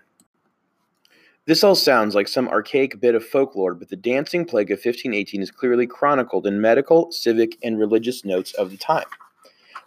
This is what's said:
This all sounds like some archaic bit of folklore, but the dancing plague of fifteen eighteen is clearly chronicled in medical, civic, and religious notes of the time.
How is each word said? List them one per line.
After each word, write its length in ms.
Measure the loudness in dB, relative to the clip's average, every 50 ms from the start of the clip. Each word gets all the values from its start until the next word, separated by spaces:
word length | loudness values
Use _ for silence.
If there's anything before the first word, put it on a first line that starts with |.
| _ _ _ _ _ _ _ _ _ _ _ _ _ _ _ _ _ _ _ _ _ _ _ _ _ _ _ _ _
This 160 | 0 2 4
all 140 | 6 6 4
sounds 400 | 4 4 4 4 4 4 2 2
like 140 | 0 0 0
some 180 | -2 -2 -2 0
archaic 540 | 0 -2 -2 0 0 0 0 0 -2 0
bit 140 | 0 2 2
of 100 | 2 -2
folklore, 480 | -2 0 0 0 0 -2 -2 -2 -2 -2
but 160 | -6 -10 -14
the 80 | -14 -8
dancing 480 | -4 -2 -2 -2 -2 -4 -4 -4 -4
plague 260 | -2 -2 -2 0 0
of 80 | -4 -2
fifteen 340 | -2 -4 -4 -4 -6 -6 -4
eighteen 280 | -4 -4 -6 -6 -8
is 100 | -8 -8
clearly 340 | -6 -4 -2 0 2 2 0
chronicled 640 | -2 -2 -2 0 2 2 0 0 -2 -4 -2 -2 -2
in 140 | -2 0
medical, 500 | 2 4 4 2 4 4 4 2 4 0
civic, 460 | -6 -4 -2 0 2 2 0 0 -2 -6
and 160 | -6 -6 -2 -2
religious 460 | 0 2 2 0 0 -2 -6 -6 -6
notes 300 | -4 -2 -2 -4 -4 -6
of 180 | -6 -6 -6
the 60 | -6 -8
time. 260 | -4 -2 -2 -2 -4 -6 -12 -20 -20 _ _ _ _ _ _ _ _ _ -20 -20 -20